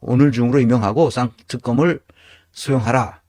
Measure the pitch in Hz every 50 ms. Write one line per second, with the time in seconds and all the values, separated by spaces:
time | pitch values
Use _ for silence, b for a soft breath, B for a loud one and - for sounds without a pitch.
0 | - 117 123 127 143 143 117 120 120 120 131 143 123 113 123 120 110 98 110 151
1 | 165 135 - 127 123 117 - _ _ - - 120 - 123 120 117 160 175 151 -
2 | _ b b b b b b b b b b - - - 135 127 107 113 123 131
3 | 92 - - _ _